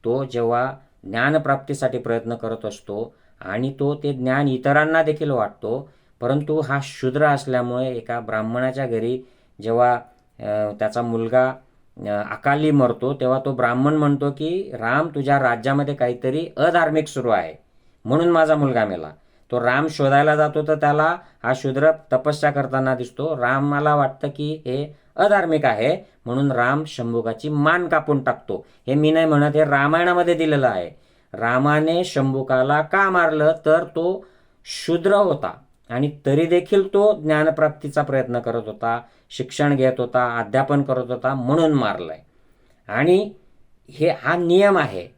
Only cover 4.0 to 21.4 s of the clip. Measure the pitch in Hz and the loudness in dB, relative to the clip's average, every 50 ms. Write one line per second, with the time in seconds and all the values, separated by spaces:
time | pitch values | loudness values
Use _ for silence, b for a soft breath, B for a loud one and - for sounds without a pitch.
4 | - 143 139 127 127 127 127 139 143 139 131 127 - 143 143 147 151 156 160 160 | -4 -6 -4 -2 -2 0 0 2 0 0 0 0 0 2 2 4 2 4 2 2
5 | 160 156 151 151 160 147 135 120 104 107 - _ - 104 117 139 147 b b b | 2 2 0 -2 -2 -2 0 -2 -2 -4 -6 _ -6 -6 -6 -6 -8 b b b
6 | b b b _ 120 120 135 151 151 151 151 156 147 123 139 139 135 - - - | b b b _ -4 -2 -2 -2 -2 -2 -2 -2 -2 -2 -4 -4 -4 -8 -10 -4
7 | 131 131 127 147 151 147 143 139 - 135 127 123 123 123 123 123 131 131 127 117 | -4 -2 0 2 2 2 2 0 -2 -2 -2 -2 -2 -2 -4 -4 -4 -4 -6 -8
8 | - - 120 120 113 113 110 110 110 110 117 123 127 131 127 139 135 120 117 110 | -8 -6 -8 -8 -6 -4 -4 -4 -4 -4 -4 -2 -2 -2 -4 -4 -4 -4 -4 -2
9 | 113 120 127 127 127 b b b b b b - 101 110 113 120 123 123 123 120 | -2 -2 -4 -6 -8 b b b b b b -10 -4 -2 2 2 4 2 2 0
10 | - - _ _ _ _ _ - 113 107 107 107 107 104 104 - 107 107 - 120 | -4 -14 _ _ _ _ _ -12 -8 -6 -4 -2 -4 -4 -4 -4 -6 -4 -4 -4
11 | 120 117 117 113 113 113 123 127 127 131 131 - _ _ _ _ _ _ _ - | -4 -4 -4 -4 -2 0 2 2 2 2 -2 -8 _ _ _ _ _ _ _ -12
12 | - 104 104 104 107 - 107 - - 143 143 147 156 156 147 143 127 120 113 - | -6 -4 -4 -4 -4 -6 -10 -4 -2 0 0 2 2 2 4 4 4 2 0 -2
13 | 123 131 143 135 131 127 131 131 131 143 131 117 123 117 123 127 135 147 156 151 | -4 -6 -4 -2 -2 0 0 0 -2 -4 -2 -2 0 0 0 2 2 2 2 2
14 | 151 143 143 135 143 143 139 139 151 160 175 190 196 196 - 110 110 117 127 147 | 2 2 0 0 -2 -4 -4 -4 -6 -4 -4 -4 -6 -8 -10 -6 -4 -2 0 0
15 | 165 165 147 143 135 139 139 139 135 120 117 113 113 135 139 143 143 143 143 - | -2 -2 -4 -4 0 2 2 2 2 0 0 0 0 0 0 0 0 -2 -2 -2
16 | 127 123 123 123 - 131 135 160 165 - - - 147 175 165 170 165 156 156 156 | -2 -2 -2 -2 -4 -2 -2 -2 -6 -6 -2 0 0 2 4 2 2 2 2 0
17 | 151 151 - 135 120 120 107 95 82 80 78 - _ _ _ _ _ _ _ _ | -2 -2 -6 -4 0 0 0 0 0 -4 -12 -16 _ _ _ _ _ _ _ _
18 | _ 107 123 160 170 175 170 165 160 156 156 151 143 135 123 117 110 101 92 85 | _ 0 0 2 4 4 4 4 4 4 4 2 2 2 2 0 0 0 -2 -8
19 | 78 76 76 _ _ _ _ _ _ _ 120 123 117 123 127 139 156 160 151 - | -8 -12 -16 _ _ _ _ _ _ _ -4 0 2 2 2 2 0 -2 -2 0
20 | 143 135 139 143 147 151 151 151 151 151 151 156 151 151 156 151 151 147 147 151 | 0 4 4 4 4 4 4 4 2 2 2 -2 0 0 0 2 2 2 2 2
21 | 156 165 175 170 b b b b | 2 0 0 -4 b b b b